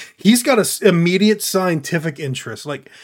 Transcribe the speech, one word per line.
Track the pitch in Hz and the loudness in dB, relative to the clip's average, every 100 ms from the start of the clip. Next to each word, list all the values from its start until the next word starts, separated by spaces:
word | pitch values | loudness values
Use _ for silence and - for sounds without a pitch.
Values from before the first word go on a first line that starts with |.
| - _ | -20 _
he's | 196 240 | 2 2
got | 285 247 | 4 0
a | |
s-, | 185 - | 0 2
immediate | 208 175 170 185 214 208 | 2 4 2 2 2 2
scientific | - 190 185 165 135 175 160 143 | 0 -2 0 -2 -2 -4 -4 -6
interest. | 147 123 - 110 147 | -8 -8 -10 -12 -10
Like, | 139 - - | -12 -12 -20